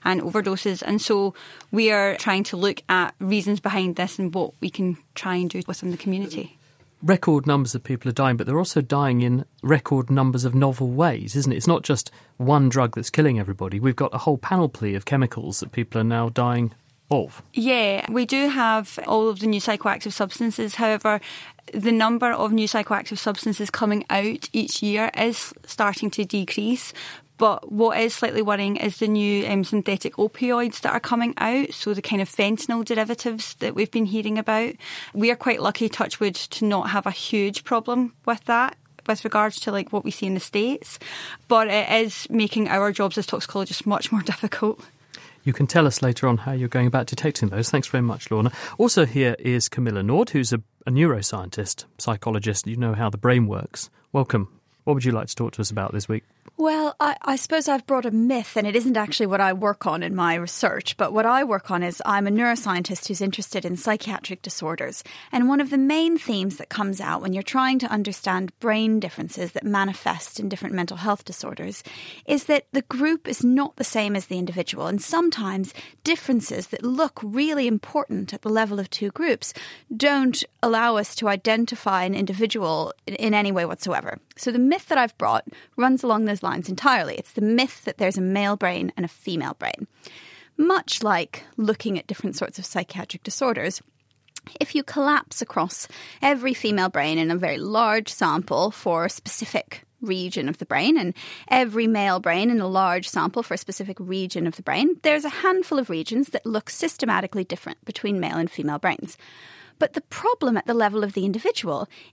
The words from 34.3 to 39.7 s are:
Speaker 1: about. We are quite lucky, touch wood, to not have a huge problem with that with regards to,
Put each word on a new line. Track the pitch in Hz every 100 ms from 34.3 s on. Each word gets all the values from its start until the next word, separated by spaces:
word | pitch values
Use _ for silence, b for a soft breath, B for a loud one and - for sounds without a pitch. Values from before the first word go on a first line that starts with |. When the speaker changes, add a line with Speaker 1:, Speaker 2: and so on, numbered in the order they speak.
| 214
Speaker 1:
about. | 220 220 233 - B B B
We | 202 233
are | 247
quite | 262 -
lucky, | 196 - 220
touch | - 208 -
wood, | 208
to | 180 - -
not | 208 202 202
have | 202
a | 196
huge | 180 - 214 202 202
problem | - 233 226 240 247 -
with | - 226 -
that | 233 262 - _ _ -
with | 214
regards | 220 214 214 -
to, | -